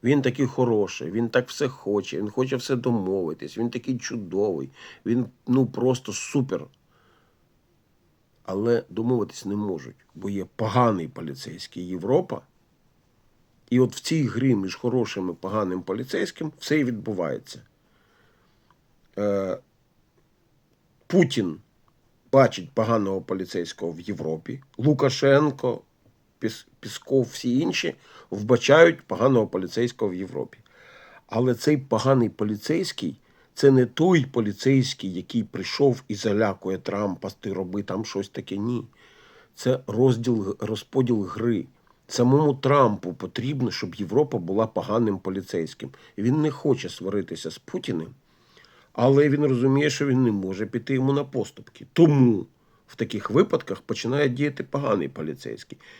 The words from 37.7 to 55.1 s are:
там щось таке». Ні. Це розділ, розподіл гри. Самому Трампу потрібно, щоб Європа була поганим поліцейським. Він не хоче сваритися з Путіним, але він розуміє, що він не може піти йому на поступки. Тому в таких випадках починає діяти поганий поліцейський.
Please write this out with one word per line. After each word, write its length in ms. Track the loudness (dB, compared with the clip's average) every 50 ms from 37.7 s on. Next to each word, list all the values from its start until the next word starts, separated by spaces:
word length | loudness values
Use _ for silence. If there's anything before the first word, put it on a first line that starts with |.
| -6 -6
там 220 | -6 -4 -6 -6 -6
щось 240 | -6 -6 -6 -6 -6
таке». 280 | _ -12 -10 -8 -6
Ні. 280 | -4 -4 -4 -4 -4 -6 -10 _ _ -20 -20 _ _ -20 -20 _ -20 _ _ _
Це 260 | -4 0 0 0 0 -2
розділ, 720 | -4 2 4 6 6 4 4 0 0 0 0 0 -4 -6 _
розподіл 600 | -6 -6 -6 -8 -8 _ 0 0 2 2 2 0
гри. 440 | 0 -4 -6 -4 -2 0 0 -2 -4 -8 _ _ _ _ _ _ _
Самому 480 | -8 0 2 4 6 6 6 6 4 2
Трампу 580 | 2 2 4 6 6 6 6 4 0 -6 -8
потрібно, 580 | -8 -8 -10 -8 -8 -6 -4 -4 -2 0 -2 -2
щоб 240 | -2 -4 -8 -8 -6
Європа 440 | -8 -8 0 2 2 2 2 0 -4
була 280 | -2 -2 0 0 0
поганим 520 | 0 -2 -6 -4 0 0 2 2 2 0 -2
поліцейським. 720 | -4 -6 -6 -6 -6 -4 -4 -4 -4 -4 -8 _ -14 -14 -14 -18 -20 -18 _ -2
Він 240 | 0 0 2 2
не 80 | 2 0
хоче 380 | -2 -2 0 0 0 0 0 -10
сваритися 600 | -10 -8 -6 -4 -2 -2 -4 -4 -10 -10 -10 -12
з 80 | -12 -12
Путіним, 500 | _ -8 -8 -8 -6 -4 -6 -6 -6 -10 -14 _ _ _ _ _ _ _ _ _ _ _ _ _ _ _
але 360 | _ 2 4 4 6 6 6 4
він 180 | 4 2 2
розуміє, 440 | 2 2 2 4 4 4 4 2 2
що 160 | 0 0 0
він 160 | 0 2 2
не 100 | 2 2
може 340 | 2 0 -4 -6 -6 -6 -6
піти 280 | -6 -6 -8 -4 -2 -2
йому 180 | 0 0 2
на 120 | 0 0 -2
поступки. 600 | -4 -4 -6 -6 -6 _ -20 -20 -20 _ -20 -20 -6
Тому 540 | _ -2 0 0 2 4 4 4 2 0 -4 -10 _ _ _ _ _ _ _
в 100 | _ -10
таких 340 | -8 -8 -8 -8 -10 -8 -2
випадках 500 | 0 0 0 0 -2 -6 -4 -6 -10 -10
починає 480 | _ -8 -8 -6 -4 -4 -2 0 0 -2
діяти 360 | -2 -2 -4 -4 -4 -8 -12
поганий 440 | -8 -6 -6 -2 0 0 0 -2
поліцейський. 680 | -4